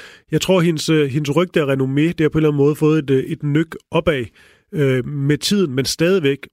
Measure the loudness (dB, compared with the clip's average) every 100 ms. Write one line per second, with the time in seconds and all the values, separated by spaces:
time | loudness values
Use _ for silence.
0 | -20 -20 -4 -4 2 2 2 0 0 0
1 | 2 -2 -2 0 0 0 0 0 0 0
2 | 0 0 0 2 0 2 2 2 2 2
3 | 2 0 0 -6 -2 0 -2 -6 _ -4
4 | -2 -2 -4 _ -20 _ _ -2 0 0
5 | -2 -4 0 0 0 0 0 -2 -4 0
6 | 0 2 0 -2 -8